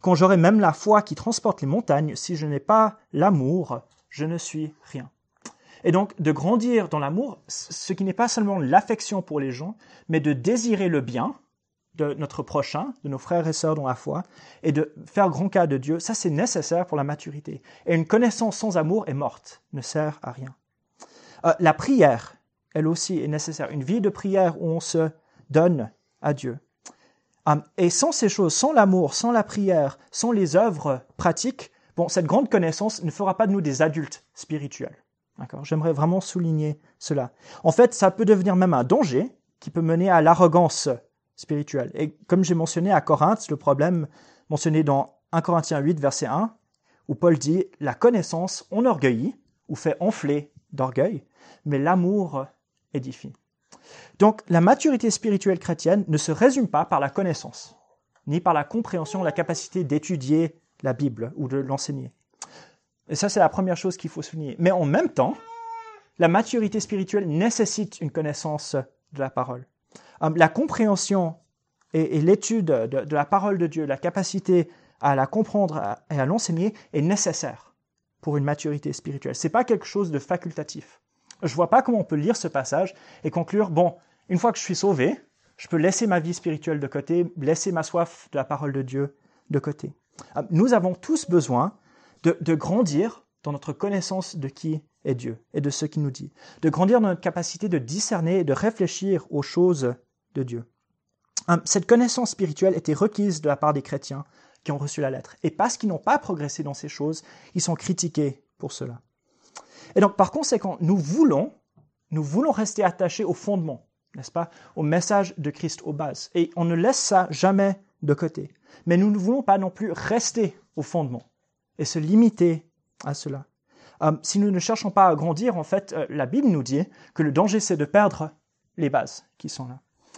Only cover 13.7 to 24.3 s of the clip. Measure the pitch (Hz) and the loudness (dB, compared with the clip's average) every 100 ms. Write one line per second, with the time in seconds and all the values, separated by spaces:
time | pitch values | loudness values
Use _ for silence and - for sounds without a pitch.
13.7 | 151 135 120 147 156 - - - - 160 | -2 -4 -6 -6 -8 -8 -18 -20 -6 -2
14.7 | 147 151 - - 208 190 139 196 190 165 | 0 -2 -6 -6 0 0 0 -2 2 2
15.7 | 135 135 165 196 220 180 147 240 175 147 | 0 -2 -6 -4 -4 -2 -2 -2 -2 -2
16.7 | 170 175 151 143 147 160 147 156 147 _ | -2 -2 -4 -4 -6 -12 -14 -14 -16 _
17.7 | - - 165 156 226 240 - 220 - 220 | -12 -2 0 2 4 2 2 -4 -2 -2
18.7 | 175 156 214 185 139 143 - - - - | 0 0 0 -2 -4 -6 -8 -20 -20 -14
19.7 | 143 - 156 151 147 131 123 131 - _ | -12 -6 -4 -4 -6 -12 -12 -16 -18 _
20.7 | _ _ _ - _ - - - - 165 | _ _ _ -20 _ -20 -2 0 4 2
21.7 | - - 262 147 113 - - _ _ _ | 2 2 6 6 4 -6 -20 _ _ _
22.7 | 156 160 165 - 175 147 151 165 151 143 | -2 0 -2 -2 -4 -2 -4 -6 -8 -6
23.7 | 151 131 226 196 196 196 | -6 -2 0 0 -2 0